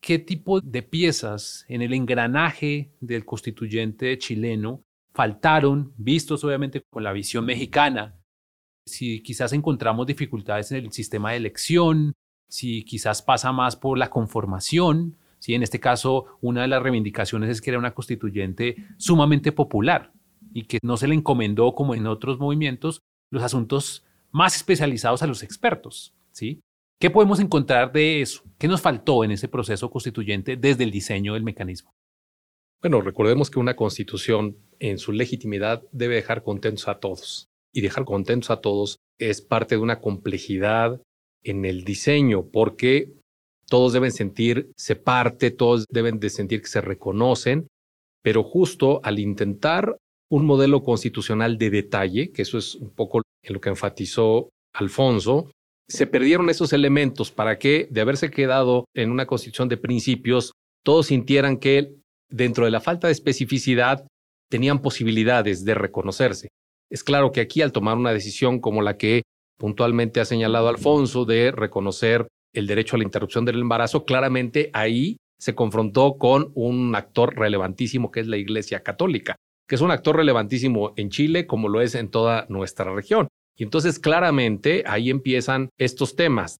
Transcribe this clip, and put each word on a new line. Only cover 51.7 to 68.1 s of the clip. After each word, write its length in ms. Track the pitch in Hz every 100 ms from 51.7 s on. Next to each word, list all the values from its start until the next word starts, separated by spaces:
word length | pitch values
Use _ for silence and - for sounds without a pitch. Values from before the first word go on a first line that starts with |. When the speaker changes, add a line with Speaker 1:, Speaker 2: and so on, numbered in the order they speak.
Speaker 2:
detalle, 600 | 101 98 104 95 98 180
que 120 | -
eso 160 | 98 117
es 160 | -
un 160 | - 101
poco 320 | - 110 117 - _
en 120 | -
lo 60 | 98
que 100 | -
enfatizó 800 | 95 101 - 95 - 113 113 - _ _
Alfonso, 760 | - 98 - 135 113 92 139 170 _ _ _ _
se 180 | - 139
perdieron 420 | 127 131 175 175
esos 220 | 165 165
elementos 580 | 143 143 143 139 139 -
para 280 | - 107 104
que, 280 | 135 151 -
de 100 | 110
haberse 300 | 110 139 156
quedado 540 | - 135 131 127 123 120
en 160 | - 113
una 160 | 127 131
constitución 420 | 123 - - 127
de 80 | 117
principios, 760 | 120 123 120 123 117 123 120 _ _ _
todos 220 | - 156 147
sintieran 520 | 135 120 139 139 131
que 360 | 135 139 143 - _ _ _
dentro 360 | 123 123 113
de 60 | 117
la 100 | 110
falta 280 | - 170 170
de 40 |
especificidad 920 | 151 - 131 117 135 135 120 123 139 - _ _ _ _
tenían 320 | 117 131 143
posibilidades 840 | 135 - 113 110 110 123 107 92
de 100 | 98
reconocerse. 720 | 104 101 - 95 95 131 95 - _ _ _ _
Es 160 | -
claro 280 | - 143 139
que 80 | 135
aquí, 220 | 113 156
al 100 | 147
tomar 240 | 120 104 117
una 160 | 123